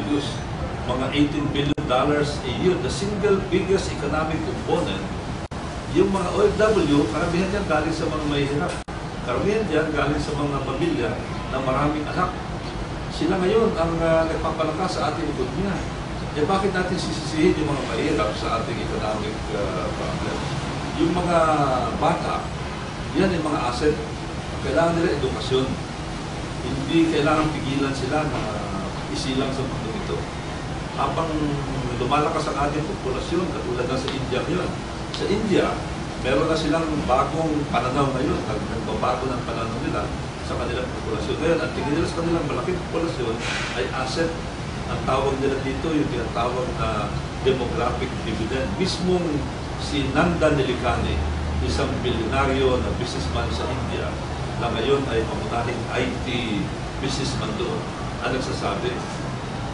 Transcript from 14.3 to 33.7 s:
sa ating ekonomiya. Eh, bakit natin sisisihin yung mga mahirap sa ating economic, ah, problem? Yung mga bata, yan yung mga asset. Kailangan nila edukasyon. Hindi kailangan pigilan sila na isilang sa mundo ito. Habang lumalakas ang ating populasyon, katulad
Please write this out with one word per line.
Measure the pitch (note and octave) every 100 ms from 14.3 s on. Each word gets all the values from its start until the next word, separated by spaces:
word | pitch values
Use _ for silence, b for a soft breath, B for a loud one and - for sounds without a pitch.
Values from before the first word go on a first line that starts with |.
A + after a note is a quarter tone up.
| D#3+ D#3+ D#3+ D#3 D#3 F#3 -
sa | F3+
ating | - D3+
ekonomiya. | - - D3+ G3 E3+ - - - - -
Eh, | A3 G#3+
bakit | G3 G3+
natin | F#3 F3+ F3
sisisihin | D#3+ - - D#3 F3+ D3+
yung | C#3+
mga | C#3 -
mahirap | D3+ - D3+ -
sa | - D#3 -
ating | - -
economic, | - G#2 G#2+ G#2+ G#2+ A2 -
ah, | A#2 B2+ - C#3
problem? | C3 B2+ - A2 - - - - - - -
Yung | E3+
mga | F3 E3+ E3 D#3 D3 C3+ B2+ A#2+ -
bata, | E3 D#3+ - D#2 - - - - - - -
yan | D3+ F#3+ E3+
yung | D3+
mga | D3 -
asset. | - D3+ D3+ D3+ - - - - - C#3+
Kailangan | C3+ E3+ E3
nila | E3
edukasyon. | C#3+ B2+ - - C3 C3 - - - - - - - - - -
Hindi | - - E3 D#3
kailangan | D3 D3+ D#3 D3+
pigilan | - C3 C#3 C#3
sila | B2+ B2+ D3+ D#3
na | A2+ G#2+ G#2 - - F#2+ - -
isilang | C#3+ B2+ C3 B2
sa | -
mundo | B2+ - A2+
ito. | G#2 - - - - - - - - -
Habang | - C#3+ C#3 D#3+ D3+ D3 C#3+ C3+ C3 B2 A#2+
lumalakas | B2 D3 D3+ D#3+ D#3
ang | D3 D3
ating | D3+
populasyon, | D3+ - C3 B2 - E3+ E3+
katulad | - -